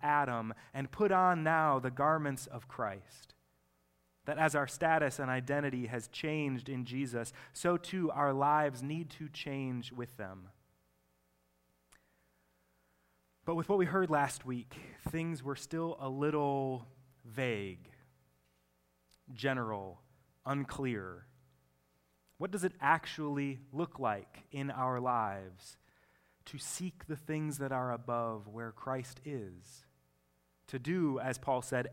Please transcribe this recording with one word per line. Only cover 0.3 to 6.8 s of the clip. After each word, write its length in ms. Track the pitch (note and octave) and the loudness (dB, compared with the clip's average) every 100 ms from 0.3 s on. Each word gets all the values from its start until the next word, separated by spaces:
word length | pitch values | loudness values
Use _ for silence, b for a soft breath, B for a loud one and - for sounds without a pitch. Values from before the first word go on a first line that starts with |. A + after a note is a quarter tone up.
| A#2 A2 - B | 0 -2 -8 B
and 180 | C3+ C#3 | -6 -6
put 200 | - G#3 | 2 4
on 320 | F#3 F#3 E3+ | 6 6 6
now 360 | D#3 D#3+ D#3 C3 | 4 4 6 4
the 120 | B2+ | 0
garments 560 | B2+ D3 D#3 D3 C3 - | 2 4 4 2 -4 -8
of 200 | A#2+ - | -12 -10
Christ. 640 | - A2 G2 - - - _ _ _ _ _ _ _ _ _ - | -4 -4 -4 -12 -20 -20 _ _ _ _ _ _ _ _ _ -6
That 120 | D3 | 2
as 180 | D#3+ C#3+ | 4 4
our 120 | C3+ | 0
status 520 | - E3 D#3+ C#3+ C3+ | 0 4 4 4 0
and 100 | C3 | 0
identity 560 | B2+ B2+ C#3+ C#3+ B2+ A#2 | 0 2 0 2 -2 -2
has 240 | B2 - | -4 -6
changed 580 | - D#3 D3+ C#3+ B2+ B2+ | -6 -2 0 0 -2 -4
in 160 | C3 | -6